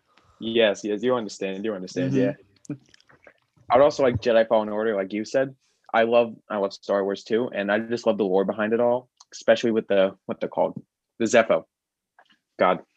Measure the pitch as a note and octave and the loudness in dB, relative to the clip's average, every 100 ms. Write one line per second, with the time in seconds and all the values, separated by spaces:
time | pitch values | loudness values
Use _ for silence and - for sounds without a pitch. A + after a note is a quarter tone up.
0 | _ _ _ _ A2 A2+ A2 G2 G#2 G#2 | _ _ _ _ -4 2 2 2 -4 -4
1 | A#2+ B2+ G#2 - G2 F#2+ G#2+ G2 F2+ - | 0 -2 -2 -8 -8 -6 -6 -6 -8 -4
2 | - C3+ B2+ D3 _ _ _ C#3+ _ _ | -2 0 0 -4 _ _ _ -16 _ _
3 | _ _ - _ _ _ _ B2+ D3 D3 | _ _ -20 _ _ _ _ 4 4 4
4 | C3+ A2+ B2 A2+ A2+ A2 G#2+ G#2 A2+ G2+ | 0 0 2 2 4 2 0 -4 -2 -2
5 | F#2+ G#2 G#2+ C3+ C3+ C3+ _ _ - A2+ | -4 -6 -4 -4 -4 -6 _ _ -4 0
6 | A#2 A#2+ A#2 G#2+ _ G#2+ G2 - - G2+ | 4 4 2 -4 _ -4 -4 -6 -4 -2
7 | G2 G2 - A2+ B2 - G2+ G#2+ A2+ A#2 | 0 -4 -2 -2 -2 -4 -2 -2 -2 -2
8 | A2+ G#2 G2+ F#2 G2 G#2+ G#2+ A2+ A#2+ B2 | -2 0 0 0 0 -2 -2 0 0 0
9 | B2+ _ - - - A2+ A#2 A2 G#2+ G2+ | -4 _ -20 -8 2 2 4 0 0 2
10 | F#2+ F#2+ - A2 - - F2 - - _ | 2 -2 -12 -10 -8 -2 -2 -4 -16 _
11 | _ _ A2+ A#2 A2 E2 - _ _ _ | _ _ 2 4 4 0 -2 _ _ _
12 | _ _ _ _ _ - F#2 F2 - | _ _ _ _ _ -2 0 0 -4